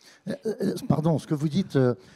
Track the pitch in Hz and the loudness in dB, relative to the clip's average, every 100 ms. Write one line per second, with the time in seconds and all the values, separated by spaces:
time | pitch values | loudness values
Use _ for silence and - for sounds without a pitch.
0 | - - - - 220 - 190 359 269 - | -20 -16 -10 -8 -6 -2 -2 -4 -2 0
1 | 160 147 - 151 156 139 - 139 127 120 | 2 0 0 -2 0 -2 0 2 2 2
2 | - | -6